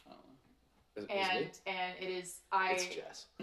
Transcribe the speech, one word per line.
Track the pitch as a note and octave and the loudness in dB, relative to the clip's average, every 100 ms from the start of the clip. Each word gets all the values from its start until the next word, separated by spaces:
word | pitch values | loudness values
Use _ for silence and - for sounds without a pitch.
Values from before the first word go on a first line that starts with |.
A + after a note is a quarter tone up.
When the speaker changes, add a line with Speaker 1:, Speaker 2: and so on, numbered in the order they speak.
| - | -20
Speaker 1:
I | |
don't | - | -20
know. | - - - - _ _ _ - | -20 -20 -20 -20 _ _ _ -8
Speaker 2:
Is | |
it, | G#3 | -2
is | G3+ F#3+ | 2 4
it | F#3 | 2
me? | - - - | 0 -4 -4
Speaker 3:
And, | F#3 | -2
and | F#3 F3+ | -2 -2
it | F#3 | -4
is, | F#3 F3 - - | -2 -4 -10 0
I, | - F#3+ | 4 6
Speaker 2:
It's | F#3 F3+ | 4 2
Jess. | D#3 - - - - | -4 -8 -12 -14 -6